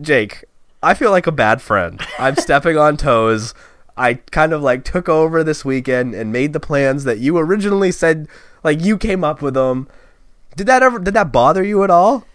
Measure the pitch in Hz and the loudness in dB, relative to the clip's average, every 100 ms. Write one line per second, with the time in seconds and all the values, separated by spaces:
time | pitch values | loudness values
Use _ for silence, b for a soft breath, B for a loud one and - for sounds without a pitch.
0 | 147 135 104 - - _ _ _ 151 196 | 0 0 0 -8 -20 _ _ _ 0 2
1 | 240 190 170 147 110 113 - 104 87 - | 2 2 0 0 0 0 0 -2 -2 -8
2 | - - 131 139 156 143 170 156 151 151 | -12 -4 -2 -2 0 0 2 2 2 2
3 | 147 117 113 110 113 - b b b - | 0 2 2 -2 -4 -14 b b b -2
4 | 127 123 - - 160 156 143 131 - 180 | -2 -2 -6 -2 0 0 0 -2 -2 -4
5 | 175 160 160 165 160 151 135 135 127 127 | 0 2 2 0 -2 -4 -4 -4 -2 -2
6 | 123 101 110 120 143 151 - 143 139 139 | -2 -6 -6 -2 -2 -4 -4 0 0 0
7 | 135 110 131 170 160 208 202 196 190 180 | -4 -2 0 0 0 0 0 0 0 0
8 | 165 160 151 b b b 160 151 180 214 | 0 0 -6 b b b -4 -2 0 -2
9 | 220 190 151 156 143 131 131 131 127 b | -2 -2 -2 -4 -4 -2 0 -2 -8 b
10 | b b - _ - - 202 262 262 233 | b b -20 _ -20 -6 2 4 4 2
11 | 180 214 185 117 123 180 196 208 196 175 | -2 0 2 4 4 2 0 0 4 6
12 | 196 262 - | 4 2 -4